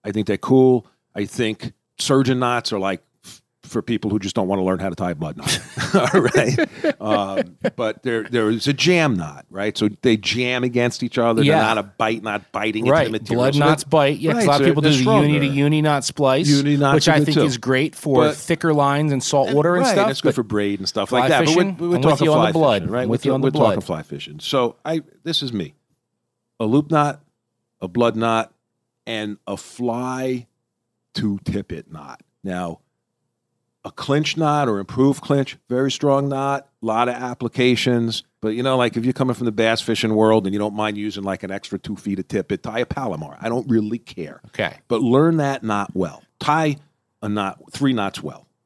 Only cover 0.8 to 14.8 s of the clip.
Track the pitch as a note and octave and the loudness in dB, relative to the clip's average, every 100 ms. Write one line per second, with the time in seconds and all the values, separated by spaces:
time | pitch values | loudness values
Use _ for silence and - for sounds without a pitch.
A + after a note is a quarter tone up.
0.8 | - _ _ - G#2 - A2 A2 - _ | -2 _ _ -10 -8 -4 -4 -4 -12 _
1.8 | _ - - C3+ C3 B2+ B2 A#2+ - G#2 | _ -10 2 2 2 0 0 -2 -4 -4
2.8 | F#2+ F#2+ _ _ - - _ _ - A#2 | -4 -6 _ _ -20 -20 _ _ -8 -6
3.8 | - A2+ A2 G#2 F#2+ A2+ F#2+ G2 F#2 F#2 | -4 -4 -2 -2 -2 -4 -2 0 0 0
4.8 | F#2+ E2+ F2+ D#2 D#2 - - - - - | -4 -4 -6 -4 -8 -6 -6 -6 -6 -8
5.8 | - F#3+ B2 F#3+ A#2+ - A#2+ D3 D#4 - | -2 0 2 2 2 2 0 0 -2 -2
6.8 | D#4+ - G#2+ G#2+ G2 G2 - - - - | -4 -2 -2 -2 -2 -4 -6 -6 -6 -2
7.8 | A2 - B2+ A2+ G#2 A#2+ G#2+ A2+ C#3 C#3+ | -4 -4 -4 -4 -2 0 2 0 -2 0
8.8 | E3+ F3+ D3+ G2 E2 C#2 - F#2 G#2 - | 2 4 2 0 -4 -12 -14 -6 -6 0
9.8 | G#2+ G#2+ B2+ A2 G2 A2+ B2 B2+ B2 A#2+ | -2 2 2 2 0 -2 -2 -2 0 0
10.8 | B2 - B2 - A#2 A2+ C#3 D3+ A2 A2 | 0 -2 -4 0 2 4 4 4 2 0
11.8 | G2+ - A2 A2+ G#2+ G#2 - G2+ A2 G#2+ | -4 -4 -2 -2 -4 -6 -6 -4 -2 -2
12.8 | A#2+ D#3 B2 G#2+ A2+ A#2+ B2+ C#3+ D3 D#3 | 2 2 2 -4 -4 0 2 4 2 2
13.8 | - D#3+ C#3 C3+ D#3+ F#3+ F#3+ C#3+ C3+ D3 | 2 2 2 0 -2 2 4 4 4 4